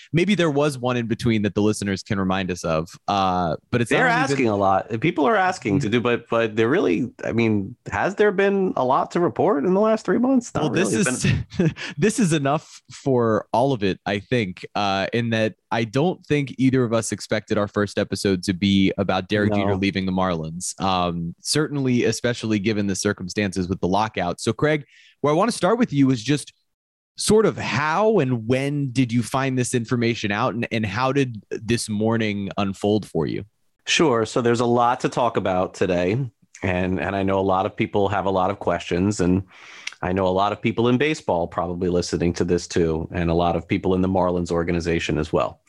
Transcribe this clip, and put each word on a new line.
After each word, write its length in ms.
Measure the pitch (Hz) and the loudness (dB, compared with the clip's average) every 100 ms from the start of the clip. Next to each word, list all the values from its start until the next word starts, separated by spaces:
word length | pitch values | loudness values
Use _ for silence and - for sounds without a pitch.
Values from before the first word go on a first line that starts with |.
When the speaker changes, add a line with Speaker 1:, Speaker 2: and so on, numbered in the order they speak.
| - | -2
Speaker 1:
maybe 200 | 156 175 | 0 2
there 160 | 185 170 | 2 2
was 280 | 139 151 131 | 2 0 0
one 180 | 123 123 | -2 -2
in 120 | 113 | -2
between 340 | 113 123 110 | -2 0 0
that 140 | 101 104 | 0 2
the 60 | |
listeners 420 | 104 104 101 95 | 2 0 -2 -4
can 140 | - 98 | -4 -2
remind 320 | 92 95 90 | 0 0 -2
us 140 | 90 | -4
of. 240 | 85 80 82 - - | -2 -2 -2 -8 -2
Uh, 520 | 98 95 90 85 - _ | 0 2 0 -2 -4 _
but 120 | 120 | -2
it's 100 | 117 | 0
not 60 | 151 | 2
Speaker 2:
They're 100 | 247 | 2
Speaker 1:
only 80 | 233 | 2
been 160 | 135 | 0
Speaker 2:
asking 160 | 139 117 | 0 0
a 80 | 101 | 2
lot. 460 | 95 95 - 113 | 2 2 0 -2
People 260 | 156 311 262 | -2 0 2
are 80 | 214 | 2
asking 440 | 185 185 - 143 | 0 -2 0 0
to 100 | 113 | 2
do, 100 | 120 | 0
but, 300 | 117 117 - | 2 0 0
but 260 | 117 113 107 | 0 0 2
they're 140 | 113 | 2
really, 420 | 170 208 123 127 - - | 2 2 0 -2 -6 -4
I 80 | |
mean, 420 | 110 113 107 98 120 - | 0 2 0 -4 -12 -6
has 240 | 101 147 202 | -2 -2 0
there 160 | 208 | 0
been 400 | 190 202 196 185 - | 2 0 2 0 0
a 80 | 127 | 0
lot 260 | 151 - | 0 0
to 80 | 175 | 0
report 460 | 175 117 156 277 185 | 0 2 0 2 2
in 80 | |
the 80 | 190 | 2
last 240 | 220 214 - | 2 0 0
three 140 | 190 | 0
months? 340 | 247 269 - - | 2 2 0 -2
Not 80 | |
Speaker 1:
Well, 80 | 151 | 0
this 200 | 160 202 | 0 0
Speaker 2:
really. 100 | 226 | 0
It's 240 | 165 127 - | 0 0 0
Speaker 1:
is, 60 | - - - | 0 -2 -2
Speaker 2:
been 160 | 165 - - | -2 -4 -10
Speaker 1:
<laughs> 120 | - | -2
this 200 | 196 240 | 0 2
is 140 | 185 | 2
enough 500 | 160 139 151 - - - | 2 0 -2 -6 -20 -20
for 580 | - 143 127 113 107 - | -6 0 2 4 0 0
all 220 | 110 139 | 0 2
of 100 | 123 | 2
it, 160 | 98 87 - | 0 -2 -2
I 140 | 104 | -4
think, 460 | - 123 95 90 - | -2 -2 -2 -6 -8
uh, 340 | - 101 98 95 | -4 -2 0 0
in 200 | 120 117 | -2 0
that 240 | 113 110 - _ | 0 0 -2 _
I 140 | 113 | -2
don't 420 | 117 127 175 - - | 0 0 0 -2 -2
think 300 | 147 131 - | -2 -2 0
either 280 | 131 131 120 | 2 2 2
of 80 | |
us 180 | 113 - | 0 -2
expected 460 | 101 - 110 - 104 | -8 -4 -4 -2 -2
our 100 | 101 | 0
first 300 | 104 101 - | -2 -2 -2
episode 440 | 101 98 101 92 | -4 -2 0 0
to 100 | 101 | -2
be 400 | 87 101 98 95 - | 0 2 4 4 0
about 300 | 95 98 92 | -2 -2 -2
Derek 260 | 104 104 | 0 2
Jeter 180 | 101 101 | 0 0
Speaker 2:
No. 40 | 98 | 0
Speaker 1:
leaving 300 | 98 95 95 | 0 -2 -2
the 80 | |
Marlins. 680 | 92 92 82 80 85 - - | 0 0 -2 -6 -10 -10 -6
Um, 540 | 95 92 90 85 85 - | -2 0 0 -4 -8 -10
certainly, 640 | - 147 151 143 131 123 - | -4 -2 -2 -2 0 2 0
especially 520 | 113 120 120 110 107 | 0 -4 -4 -2 0
given 280 | 98 104 101 | 0 -2 -2
the 80 | 92 | -2
circumstances 720 | 104 101 92 - 104 95 90 | -2 -4 -6 -4 -2 -2 -4
with 140 | 92 | -2
the 60 | 87 | 0
lockout. 520 | 98 110 - 87 - | 0 0 -2 -4 -4
So, 140 | - | -4
Craig, 240 | 110 151 156 - - - _ | 0 0 0 -4 -20 -20 _
where 120 | 143 | 0
I 20 | 151 | 2
wanna 160 | 226 | 0
start 260 | - 175 240 | 0 0 2
with 120 | 240 | 2
you 200 | 143 135 | 2 2
is 120 | 127 | 2
just 300 | 110 147 - _ _ _ _ _ _ - | 0 -2 -4 _ _ _ _ _ _ -4
sort 280 | - 214 202 | 2 4 4
of 120 | 110 | 0
how 600 | 101 107 151 165 220 214 | -4 -2 0 2 2 4
and 280 | 127 123 110 | 2 0 0
when 440 | 127 139 147 139 | 0 0 -2 -2
did 200 | 117 123 | 0 2
you 120 | 120 | 0
find 340 | 110 131 135 127 | 0 -2 0 0
this 160 | 120 | 0
information 580 | 123 113 123 117 113 104 | -2 0 0 0 0 -2
out, 220 | 104 123 | 0 -2
and, 140 | 104 - | -2 -4
and 140 | 113 110 | -2 -2
how 260 | 98 131 | 0 0
did 320 | 139 131 107 - | 2 0 -4 -10
this 400 | 104 113 117 - | -8 -2 -2 -2
morning 600 | 104 110 113 110 101 98 - | -2 0 0 0 -4 -6 -4
unfold 480 | 98 95 104 107 - | -4 -2 0 0 0
for 200 | 82 69 | -4 -4
you? 180 | 52 - _ _ _ - | -4 -10 _ _ _ -2
Speaker 2:
Sure. 380 | - 165 117 110 | 2 4 2 0
So 160 | 135 | 0
there's 180 | 120 117 | 2 2
a 60 | 120 | 2
lot 340 | 120 120 123 | 4 2 2
to 80 | 151 | -2
talk 260 | - 120 117 | 0 0 2
about 380 | 95 92 92 | 2 2 0
today, 380 | - 98 90 90 120 127 - _ - | 0 0 2 2 0 -2 -10 _ -6
and, 360 | 95 90 92 92 | -2 0 0 -2
and 160 | 82 98 | -2 -2
I 80 | |
know 160 | 95 98 | 0 2
a 20 | |
lot 240 | 95 92 98 | 2 2 0
of 100 | - | -2
people 320 | 113 107 98 | -2 0 0
have 160 | 101 92 | 0 0
a 60 | |
lot 200 | 95 92 | 0 0
of 80 | 98 | -2
questions, 600 | - 85 - 90 98 104 | -2 -2 -2 0 0 2
and 240 | 87 92 98 - - - - - | 2 2 -2 -14 -20 -16 -16 -8
I 140 | 87 | -4
know 140 | 95 92 | 0 0
a 20 | |
lot 220 | 92 101 | 0 0
of 100 | 104 | -2
people 280 | 117 110 120 | -2 0 2
in 100 | 123 | 2
baseball 480 | 151 156 - 87 87 | 0 -2 -2 -2 -2
probably 420 | - 87 90 92 | -4 -4 -2 0
listening 440 | 87 - 85 85 | 0 -2 0 0
to 100 | 87 | 0
this 240 | 90 87 - | 0 -2 0
too, 420 | 98 82 80 85 | -2 0 -2 -4
and 200 | 90 85 | -4 0
a 20 | |
lot 220 | 82 87 87 | 0 0 -2
of 120 | - | -2
people 280 | 98 95 92 | -2 0 0
in 60 | |
the 60 | 95 | 0
Marlins 440 | 95 90 90 85 | 0 0 0 -2
organization 640 | 85 85 87 85 82 - 73 | -2 -2 -2 -2 -2 -2 -4
as 160 | 76 | -2
well. 280 | 78 57 - | -2 -2 -6